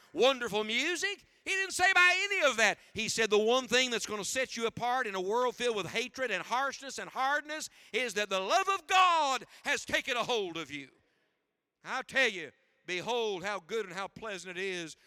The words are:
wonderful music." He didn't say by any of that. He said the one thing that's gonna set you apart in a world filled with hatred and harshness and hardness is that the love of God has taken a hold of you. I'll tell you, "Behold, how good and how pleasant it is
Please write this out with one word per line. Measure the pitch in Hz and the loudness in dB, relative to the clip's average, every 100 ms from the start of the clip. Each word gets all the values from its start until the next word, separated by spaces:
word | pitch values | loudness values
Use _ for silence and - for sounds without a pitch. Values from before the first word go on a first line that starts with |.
| _ | _
wonderful | - 247 262 233 208 | 2 4 4 0 -2
music." | 214 233 302 349 392 392 _ _ | 0 0 0 -2 -4 -6 _ _
He | - | -4
didn't | 381 381 | -2 -2
say | - 370 | 2 4
by | 370 359 359 | 6 6 4
any | 403 381 | 0 2
of | 294 220 | 2 4
that. | 226 - - | 2 2 -6
He | 196 214 | -6 -4
said | - 226 | 0 4
the | 208 | 4
one | 214 254 254 | 6 2 4
thing | 240 254 | 2 2
that's | 226 - | 0 -4
gonna | 208 | -6
set | 185 262 262 233 | -4 -2 -4 -2
you | 233 | -4
apart | - 240 254 233 | -2 -2 0 -2
in | |
a | 190 | -2
world | 185 233 254 - | 0 2 0 0
filled | 247 214 | -2 0
with | 165 | -2
hatred | 214 240 - 254 | -4 -4 -4 -4
and | 185 | -2
harshness | 160 233 269 - 277 226 | -2 -2 -2 -4 -10 -10
and | 180 | -8
hardness | 214 262 294 302 311 247 - - | -2 0 0 -2 -10 -10 -14 -8
is | 214 247 | -4 -2
that | 190 208 | -2 -2
the | 190 | -2
love | 190 339 381 | 2 0 2
of | 392 320 | -2 2
God | 370 370 330 285 262 185 - | 4 6 6 2 -2 -6 -12
has | - 269 | -4 -4
taken | - 262 247 247 | -2 -4 -2 -2
a | |
hold | 190 240 185 160 | 0 -2 -2 -6
of | 139 | -8
you. | 143 131 _ _ _ _ _ _ _ _ _ | -10 -12 _ _ _ _ _ _ _ _ _
I'll | 165 247 | -8 -8
tell | - 254 247 | -2 2 2
you, | 190 143 - _ _ - | 0 -10 -16 _ _ -8
"Behold, | 180 175 240 220 185 | -6 -2 -2 -2 -2
how | 190 202 | -4 -6
good | 160 226 196 | -6 -6 -6
and | |
how | 175 190 | -8 -8
pleasant | - 220 190 180 175 | -10 -10 -10 -10 -8
it | |
is | 196 180 160 - | -6 -6 -8 -14